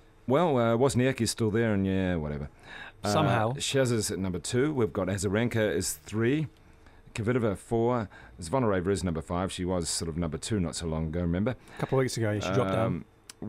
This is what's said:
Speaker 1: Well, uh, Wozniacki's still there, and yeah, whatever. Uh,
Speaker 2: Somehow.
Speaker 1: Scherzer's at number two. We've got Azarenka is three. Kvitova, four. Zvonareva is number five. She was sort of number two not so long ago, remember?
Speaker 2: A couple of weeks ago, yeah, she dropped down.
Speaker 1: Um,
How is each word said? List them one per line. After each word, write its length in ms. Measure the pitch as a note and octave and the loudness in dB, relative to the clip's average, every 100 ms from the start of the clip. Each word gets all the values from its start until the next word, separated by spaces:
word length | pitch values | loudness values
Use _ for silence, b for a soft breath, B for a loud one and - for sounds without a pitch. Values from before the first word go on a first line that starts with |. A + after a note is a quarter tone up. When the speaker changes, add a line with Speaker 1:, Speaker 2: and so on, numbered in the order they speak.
| - - - | -20 -10 0
Speaker 1:
Well, 280 | C#3 F3 B2+ | 2 4 4
uh, 180 | A#2 A#2 | 4 4
Wozniacki's 540 | C3+ A#2+ B2+ B2+ A2 | 4 4 2 2 -2
still 180 | - A2 | 0 0
there, 240 | A2 A#2 | 2 2
and 100 | G2 | 2
yeah, 300 | F#2+ F#2+ F#2 | 2 2 0
whatever. 340 | E2+ D2 D2 C#2+ - B B B B | 0 -2 -6 -8 -12 B B B B
Uh, 40 | G2+ | -2
Speaker 2:
Somehow. 400 | G#2 - A#2+ A2 | 2 2 2 0
Speaker 1:
Scherzer's 580 | C#3 - C3+ B2+ A#2 G#2 | -2 -2 2 2 2 0
at 80 | F2+ | -2
number 220 | F#2+ F2 | -4 -4
two. 320 | - A#2+ D3+ | -2 0 2
We've 200 | C#3 G#2+ | 2 0
got 140 | G#2 F2+ | 0 -2
Azarenka 640 | G2 G2+ G2+ A#2+ A2+ G#2+ | 0 0 2 2 2 2
is 200 | D#2 - - | 0 -2 -6
three. 440 | - G#2+ A#2 D3+ D#3 - b b b b b | -6 0 2 0 -2 -8 b b b b b
Kvitova, 420 | - G#2 A2 A2 F#2+ | -6 0 0 0 -2
four. 520 | - A#2 A#2 B2 G2 B B B | -2 0 2 0 -2 B B B
Zvonareva 480 | E2 C3 A2+ F#2+ F2 | -4 0 2 2 2
is 140 | F#2+ | 2
number 200 | F#2 D#2+ | 0 -2
five. 280 | - F2+ F#2 | -4 -4 -2
She 120 | - | -4
was 240 | F2+ F#2 E2 | -2 -2 -2
sort 200 | - E2 | -4 -4
of 80 | D#2 | -4
number 200 | E2+ D2+ | -4 -4
two 220 | - G#2+ | -4 -2
not 140 | E2 | -2
so 120 | - E2+ | -4 -4
long 200 | D#2 D#2+ | -4 -2
ago, 140 | E2+ | -2
remember? 340 | F2 E2+ A2 A#2+ B B | 0 0 0 -4 B B
Speaker 2:
A 40 | |
couple 180 | - C3 | -2 0
of 40 | |
weeks 140 | B2+ A#2 | 0 -2
ago, 160 | G#2+ | -2
yeah, 80 | G#2 | -2
she 120 | F2+ | 0
dropped 200 | G2 F#2+ | 0 0
down. 140 | F#2+ F#2+ | 0 0
Speaker 1:
Um, 180 | F2 - _ - - | -2 -8 _ -20 -14